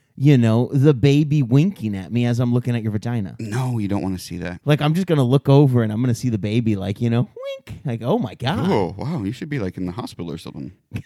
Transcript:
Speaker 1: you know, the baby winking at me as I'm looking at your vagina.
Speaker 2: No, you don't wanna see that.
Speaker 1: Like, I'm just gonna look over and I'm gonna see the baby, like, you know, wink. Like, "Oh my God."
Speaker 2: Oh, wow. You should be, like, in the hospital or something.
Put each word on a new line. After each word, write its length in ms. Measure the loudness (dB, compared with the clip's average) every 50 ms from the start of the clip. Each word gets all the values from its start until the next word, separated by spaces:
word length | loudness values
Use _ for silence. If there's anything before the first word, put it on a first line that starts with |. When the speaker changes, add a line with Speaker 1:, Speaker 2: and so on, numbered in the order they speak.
| _ _ _
Speaker 1:
you 240 | 2 4 6 6 6
know, 300 | 6 4 4 2 2 2 2
the 220 | 4 4 4 4
baby 480 | 6 4 4 4 4 2 2 2 0 2
winking 540 | 4 4 4 4 2 0 -4 -4 -4 -4
at 160 | -6 -6 -4 -2
me 120 | 0 0
as 140 | 0 0 0
I'm 160 | 2 2 2
looking 220 | 0 0 0 -2
at 60 | -2 -2
your 80 | -2 -4
vagina. 420 | -4 -4 -4 -4 -4 -4 -6 -8 -10
Speaker 2:
No, 380 | -10 -6 -4 -4 -4 -2 -2 -2
you 100 | -2 -2
don't 120 | -2 -2 -2
wanna 160 | -4 -4 -6
see 180 | -8 -10 -10 -8
that. 220 | -8 -8 -10 -6 0
Speaker 1:
Like, 160 | 0 0 2
I'm 140 | 2 0 0
just 140 | 0 0 0
gonna 160 | 2 2 2
look 240 | 4 2 2 4 4
over 340 | 6 6 6 6 4 2 0
and 100 | 0 0
I'm 80 | -2
gonna 140 | 0 0 -2
see 140 | -2 -2 -2
the 80 | -2 -2
baby, 380 | -2 -2 0 0 0 0 0
like, 240 | 0 -2 -4 -4 -2
you 100 | -2 0
know, 120 | 2 0 0 -2 _ -10 -12 -10 -12 -12 -14
wink. 140 | -16 -16 -10 -8
Like, 180 | -8 -6 -4 -2
"Oh 160 | -2 -2 0
my 180 | -2 -4 -8
God." 340 | -6 -4 -4 -2 -2 0 0
Speaker 2:
Oh, 240 | 0 0 0 -2 -4
wow. 280 | -6 -8 -6 -6 -4 -4
You 80 | -6 -6
should 160 | -6 -8 -8
be, 100 | -6 -6
like, 180 | -6 -6 -6
in 100 | -6 -8
the 60 | -6 -6
hospital 380 | -8 -10 -10 -12 -12 -10 -10
or 80 | -10 -10
something. 340 | -12 -12 -12 -12 -12 -14 -14 _ _ _ -12 -12 -10